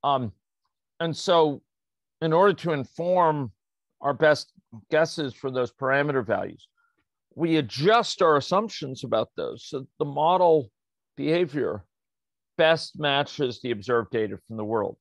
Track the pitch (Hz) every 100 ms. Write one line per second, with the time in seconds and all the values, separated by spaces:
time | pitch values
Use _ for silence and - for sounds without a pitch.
0 | - 139 117 - _ _ _ _ _ _
1 | 165 151 - 170 156 139 _ _ _ _
2 | _ _ 165 160 202 180 175 147 123 -
3 | 170 180 165 151 123 _ _ _ _ _
4 | 139 127 156 147 - _ _ 110 _ 156
5 | 160 - 143 - 135 127 123 _ 135 135
6 | 147 135 107 98 101 - - _ _ _
7 | _ _ _ - 165 160 127 127 160 226
8 | 214 - 175 147 - 185 226 - 123 131
9 | 127 110 113 - 78 120 - 143 135 _
10 | 147 139 156 185 180 156 120 _ _ _
11 | _ - 139 165 175 143 104 104 - _
12 | _ _ _ _ _ - 160 160 - -
13 | 147 139 143 - 135 117 127 110 101 120
14 | 107 117 107 98 _ 113 107 113 101 -